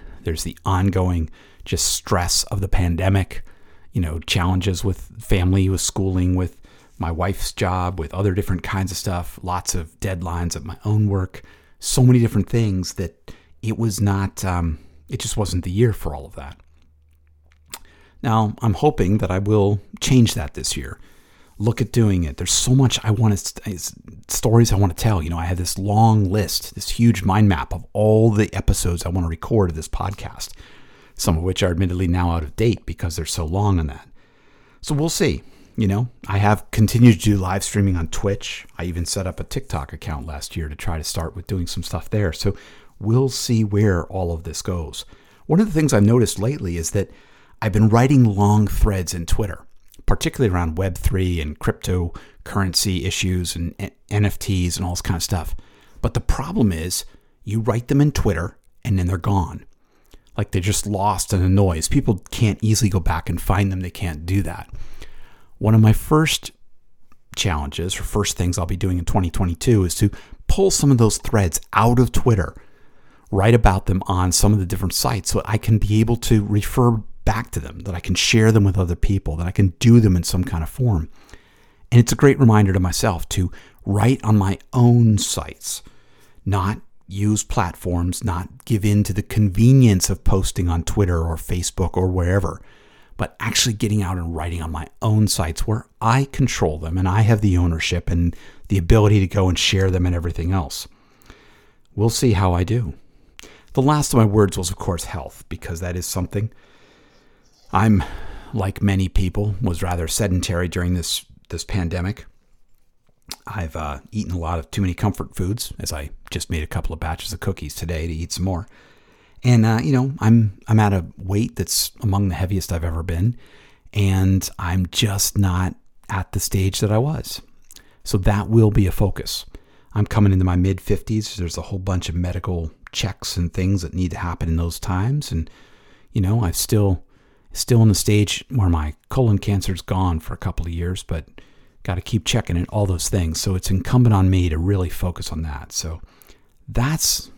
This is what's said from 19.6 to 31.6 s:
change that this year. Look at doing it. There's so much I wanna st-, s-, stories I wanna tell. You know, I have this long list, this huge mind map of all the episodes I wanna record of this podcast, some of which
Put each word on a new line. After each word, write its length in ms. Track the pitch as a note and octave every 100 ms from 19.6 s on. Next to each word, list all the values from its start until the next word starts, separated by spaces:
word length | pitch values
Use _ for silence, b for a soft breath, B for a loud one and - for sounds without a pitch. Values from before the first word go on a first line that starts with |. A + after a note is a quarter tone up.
| G2+ G#2 - -
change 320 | - B2+ A2
that 220 | - D2
this 240 | - C2+ -
year. 200 | - - b b b b b -
Look 260 | G#2+ -
at 100 | G#2
doing 320 | B2 A2 F#2
it. 140 | D#2+ C2+
There's 140 | -
so 220 | - -
much 240 | C3 B2+ -
I 60 | A2
wanna 260 | G#2+ A2+ G2
st-, 380 | - - -
s-, 200 | F2+ - - - D#2+ -
stories 440 | - - A2+ A#2+
I 40 | G2
wanna 180 | G2
tell. 280 | - A2+ G2
You 60 | D#2
know, 100 | E2+
I 60 |
have 140 | E2 F2
this 200 | F2 -
long 460 | G2 G#2 A2+ A2
list, 500 | F#2+ G#2 F2+ - -
this 140 | - -
huge 340 | - A#2 G#2
mind 280 | F#2+ F#2+ G#2
map 240 | F2 -
of 100 | E2+ -
all 380 | - G#2+ A2 A2+
the 240 | G#2 G#2+
episodes 500 | G2 - G2+ F2+ E2+
I 60 | F2+
wanna 180 | F2+ E2
record 400 | E2 - A#2 F#2
of 60 | D#2+
this 120 | -
podcast, 640 | - F#2+ F#2+ - - - B B B B B B -
some 200 | - E2
of 60 |
which 200 | F2+ F#2+